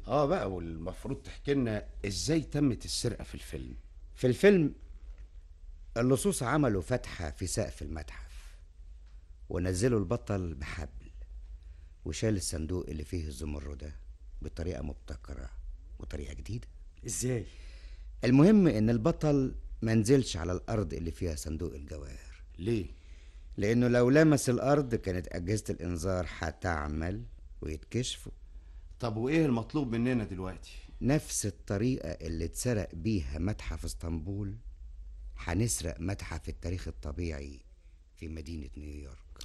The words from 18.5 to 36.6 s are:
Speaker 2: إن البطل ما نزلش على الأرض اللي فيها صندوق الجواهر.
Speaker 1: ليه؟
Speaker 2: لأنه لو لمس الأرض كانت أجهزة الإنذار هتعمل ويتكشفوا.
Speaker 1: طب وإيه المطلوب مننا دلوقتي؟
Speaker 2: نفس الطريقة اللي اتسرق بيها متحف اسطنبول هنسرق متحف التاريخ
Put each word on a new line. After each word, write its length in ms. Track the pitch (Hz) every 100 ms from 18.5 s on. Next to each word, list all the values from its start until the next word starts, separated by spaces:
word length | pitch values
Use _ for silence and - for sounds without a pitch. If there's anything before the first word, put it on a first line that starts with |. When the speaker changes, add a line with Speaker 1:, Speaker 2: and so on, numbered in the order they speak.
| 214 170
Speaker 2:
إن 220 | 107 107
البطل 640 | 117 120 165 151 143 131 - - -
ما 120 | 113
نزلش 420 | 113 110 139 120 90
على 160 | 87
الأرض 420 | 90 - 110 98
اللي 160 | - 82
فيها 240 | 76 90
صندوق 400 | 76 - 80 85
الجواهر. 680 | - 71 78 71 65 - - - -
Speaker 1:
ليه؟ 280 | 92 117 82 - - - - - - -
Speaker 2:
لأنه 320 | 101 117 123
لو 220 | 120 123
لمس 400 | 143 160 143 -
الأرض 440 | 120 131 147 131
كانت 340 | 117 - 90 85
أجهزة 360 | 90 87 107 -
الإنذار 560 | 95 87 87 90 90 87 -
هتعمل 840 | 82 - 95 80 76 76 82 104 117 - - -
ويتكشفوا. 720 | 73 78 - 113 123 - - - - - - - - -
Speaker 1:
طب 160 | 120 107
وإيه 300 | 123 160 156
المطلوب 480 | 117 113 151 131
مننا 300 | 113 120 127
دلوقتي؟ 480 | 104 92 92 87 - - - -
Speaker 2:
نفس 460 | 120 151 - - 104
الطريقة 600 | - - 101 120 131 78
اللي 360 | - 80 80
اتسرق 500 | 82 - 127 113 -
بيها 440 | 85 87 104 67 73
متحف 460 | 90 107 - 78
اسطنبول 720 | 73 - 85 82 78 98 101 110 - - - - - - - -
هنسرق 600 | - 87 117 - 80 -
متحف 480 | 85 101 - 82 -
التاريخ 400 | -